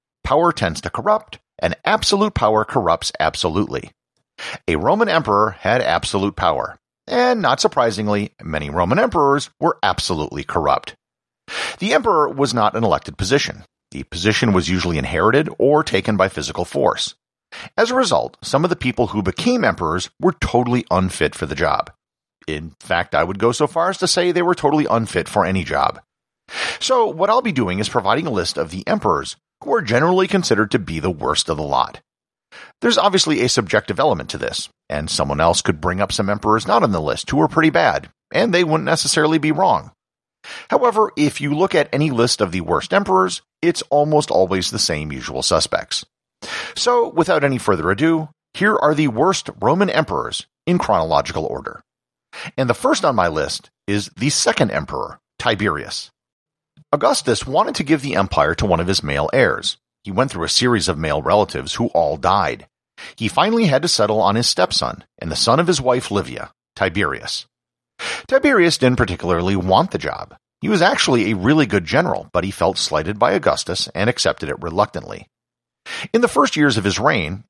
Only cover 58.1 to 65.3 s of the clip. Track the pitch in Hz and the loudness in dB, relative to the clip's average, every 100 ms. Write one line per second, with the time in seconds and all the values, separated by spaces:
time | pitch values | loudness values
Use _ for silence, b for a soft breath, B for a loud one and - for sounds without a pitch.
58.1 | - 98 - 73 85 104 85 87 95 73 | -2 0 2 2 0 0 0 2 -2 -2
59.1 | 69 78 131 104 60 - - _ _ - | -2 0 2 2 0 -4 -8 _ _ -6
60.1 | 95 135 92 80 - 123 113 87 76 78 | -2 -2 -2 -2 0 2 2 0 -2 -2
61.1 | 73 78 101 101 67 65 - 120 85 78 | -2 2 2 2 -2 -8 -4 0 0 0
62.1 | 76 90 98 78 58 - _ _ - B | 0 2 2 0 -4 -12 _ _ -20 B
63.1 | - 110 - 190 233 202 135 170 - 104 | -6 -2 0 2 2 2 2 2 0 2
64.1 | 107 95 110 117 - 180 - 62 - - | 2 2 2 0 0 0 0 -4 -6 -16
65.1 | _ 82 | _ -8